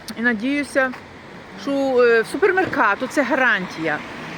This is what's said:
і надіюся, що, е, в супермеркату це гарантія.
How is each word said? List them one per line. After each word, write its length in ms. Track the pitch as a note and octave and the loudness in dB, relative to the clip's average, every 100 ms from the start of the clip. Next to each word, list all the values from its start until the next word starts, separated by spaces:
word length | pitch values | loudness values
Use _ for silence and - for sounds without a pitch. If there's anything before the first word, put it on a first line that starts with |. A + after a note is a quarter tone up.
| - - | -10 -2
і 20 | |
надіюся, 680 | A#3+ G#3+ B3+ C#4+ C#4 C#4 C4 - - - - - - - | 0 0 0 -2 0 0 0 -4 -16 -20 -18 -18 -18 -10
що, 100 | C#4 C#4 C4+ B3 | -4 -2 2 4
е, 200 | A#3+ A#3 | 6 4
в 60 | A3 | 2
супермеркату 800 | C#4 G4+ F#4+ F4 C#4 - - C4 | 2 2 2 0 2 2 2 -2
це 160 | D#4 | 0
гарантія. 760 | A#3+ C4+ B3 G3+ F3+ - D#3+ D3 - - - | 0 2 2 2 -2 -6 -4 -4 -6 -14 -12